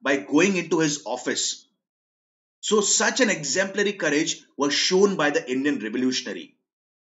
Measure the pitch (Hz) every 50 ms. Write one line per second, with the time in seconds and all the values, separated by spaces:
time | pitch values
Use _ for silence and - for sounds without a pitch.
0 | - 131 143 135 - - 135 151 175 202 196 180 160 160 185 160 160 151 143 -
1 | - 104 120 127 - 143 117 - - - - - - _ _ _ _ _ _ _
2 | _ _ _ _ _ _ _ _ _ _ _ _ - - 202 220 196 - - -
3 | 220 220 220 - 262 214 180 160 156 - 156 185 196 196 - 202 202 202 202 -
4 | 180 156 143 147 165 165 - - - _ _ - 135 147 143 - - - 185 185
5 | 202 208 190 160 151 147 147 165 - 123 127 131 135 147 143 117 107 110 110 131
6 | 127 127 123 - - 117 95 90 80 - _ _ _ _ _ _ _ _ _ _
7 | _ _ _